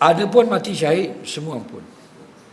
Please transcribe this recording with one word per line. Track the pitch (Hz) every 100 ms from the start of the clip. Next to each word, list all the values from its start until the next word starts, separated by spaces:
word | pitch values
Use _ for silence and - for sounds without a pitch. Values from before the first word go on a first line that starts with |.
Adapun | 156 170 202 240 233
mati | 208 -
syahid, | 165 151 170 196 -
semua | - - 156 131
ampun. | 110 - - - - - - - -